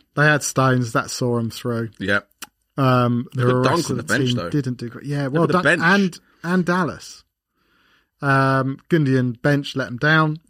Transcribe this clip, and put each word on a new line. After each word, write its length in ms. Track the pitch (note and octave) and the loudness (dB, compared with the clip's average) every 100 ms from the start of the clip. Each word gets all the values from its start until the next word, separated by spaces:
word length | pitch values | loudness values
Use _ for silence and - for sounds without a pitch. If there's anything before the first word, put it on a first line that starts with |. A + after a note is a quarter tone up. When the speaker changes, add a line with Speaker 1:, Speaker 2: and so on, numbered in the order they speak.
| _ - | _ 0
Speaker 1:
they 80 | |
had 180 | D3+ D3 | 2 2
Stones 500 | - - C3 B2 A#2 | 0 0 2 2 0
that 160 | C3+ - | -2 -4
saw 280 | - B2+ A#2+ | -4 -2 -2
'em 120 | A#2 | -4
through. 400 | - B2 A2+ A2+ - | -6 -6 -6 -6 -6
Speaker 2:
Yeah. 200 | G2 G2+ - - - _ _ - | -2 -2 -2 -20 -20 _ _ 0
Speaker 1:
Um, 520 | C3+ B2+ A#2+ A#2+ B2 | 2 4 2 0 -4
Speaker 2:
Look 0 | |
Speaker 1:
the 80 | B2+ | -2
Speaker 2:
at 120 | B2 B2+ | 2 2
Speaker 1:
rest 80 | |
Speaker 2:
Dunk 120 | C3+ E3 | 2 0
on 20 | |
Speaker 1:
of 100 | - | -2
the 60 | B2 | -4
Speaker 2:
the 60 | - A2+ | -2 0
bench, 100 | B2+ | 0
Speaker 1:
team 60 | A#2+ | -2
Speaker 2:
though. 140 | F2 | -2
Speaker 1:
didn't 280 | D3+ C3 A#2+ | -2 -4 -6
do 100 | A#2+ | -10
great. 160 | A#2 | -12
Yeah, 200 | C#3+ C#3+ | -8 -4
Speaker 2:
Look 80 | C#3 | -2
Speaker 1:
well, 80 | D3+ | 0
Speaker 2:
at 20 | D3+ | 2
the 40 | |
Speaker 1:
Dunk 100 | F3+ | 2
Speaker 2:
bench. 180 | C#3+ E3+ | 2 2
Speaker 1:
and, 360 | E3 G3 F#3+ - _ _ | 4 4 2 -4 _ _
and 200 | E3+ F#3 | -2 0
Dallas. 580 | F3 F3+ D#3+ - - - _ _ _ _ _ _ _ _ _ - | 0 0 -2 -6 -16 -20 _ _ _ _ _ _ _ _ _ -8
Um, 560 | C#3 C3+ C3+ C3+ C3+ C3+ - | 0 2 2 0 -2 -6 -2
Gundogan 500 | E3 C#3 C3 B2 A#2 | 0 2 2 0 0
bench 360 | D3 C#3+ C#3 C3+ | 0 0 -2 -6
let 100 | A#2+ | -6
'em 100 | A#2+ | -2
down. 400 | D3 D#3+ D#3 D#3 - | 2 2 2 -4 -4